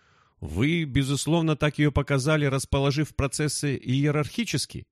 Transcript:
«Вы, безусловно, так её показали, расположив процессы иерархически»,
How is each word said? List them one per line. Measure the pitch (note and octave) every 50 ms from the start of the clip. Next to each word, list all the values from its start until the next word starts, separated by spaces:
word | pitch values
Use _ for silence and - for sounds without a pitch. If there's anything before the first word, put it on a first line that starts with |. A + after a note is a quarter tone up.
| _ _ _ _ _ _ _ _
«Вы, | - C#2+ D2+ F2 A#2 D3+ E3+ E3+ E3
безусловно, | C#3+ A#2+ C#3 C#3 C3 C#3+ C3+ - C#3+ D#3+ E3+ E3 D#3+ D#3
так | - - D3 - -
её | D3 D3 C#3
показали, | D3 C#3 - C#3+ C#3 B2+ D3+ D#3 D3+ D3
расположив | C#3 B2+ C3+ - - - C#3 C#3 C#3+ C3 D3 D#3 - -
процессы | - C3+ C#3 - - D#3 D3+ - - - D3 C3
иерархически», | - - A#2+ B2+ C3+ C#3+ D3+ D3 D3+ D3 A2 - - A#3 - - C#3 - - - - - -